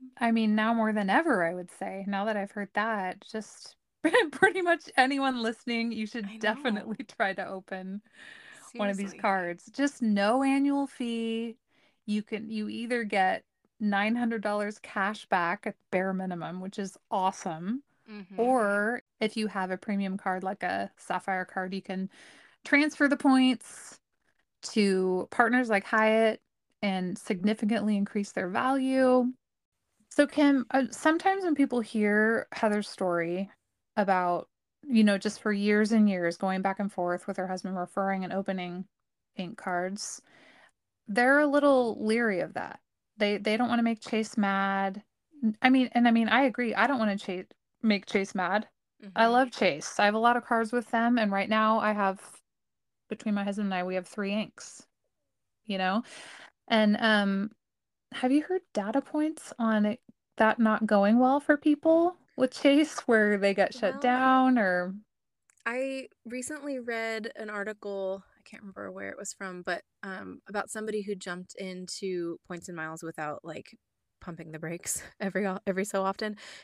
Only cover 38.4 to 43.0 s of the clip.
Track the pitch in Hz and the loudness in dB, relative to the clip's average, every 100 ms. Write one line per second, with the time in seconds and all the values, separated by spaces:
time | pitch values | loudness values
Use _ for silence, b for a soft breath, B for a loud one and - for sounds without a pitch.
38.4 | 196 190 180 180 190 _ _ _ _ - | -4 -6 -6 -10 -12 _ _ _ _ -12
39.4 | 180 - - 180 185 202 - - b b | -12 -10 -6 -4 -4 -6 -10 -14 b b
40.4 | b b b _ _ _ - 208 247 285 | b b b _ _ _ -4 0 4 4
41.4 | 302 285 285 262 240 - 214 226 233 185 | 4 4 4 4 2 -2 -2 0 0 0
42.4 | 160 - - - _ _ | -4 -6 -10 -12 _ _